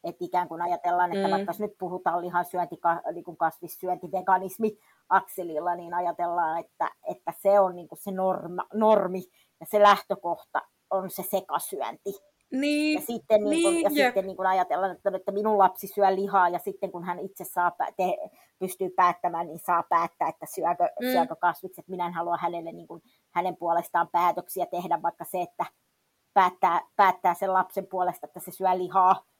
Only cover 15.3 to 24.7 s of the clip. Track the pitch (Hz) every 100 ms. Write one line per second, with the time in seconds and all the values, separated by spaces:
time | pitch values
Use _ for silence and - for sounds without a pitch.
15.3 | 196 214 214 185 - 196 - 196 190 196
16.3 | 196 175 175 202 196 196 175 180 180 190
17.3 | - - - 175 - - - 185 - -
18.3 | _ _ _ 185 - 185 185 180 175 175
19.3 | 165 170 160 - 175 - 170 170 _ 160
20.3 | - 151 - 170 175 175 - 247 254 160
21.3 | 165 175 165 185 - - 185 175 170 170
22.3 | 170 170 170 165 165 165 165 _ _ _
23.3 | 180 180 170 175 170 170 170 170 175 175
24.3 | 170 - - -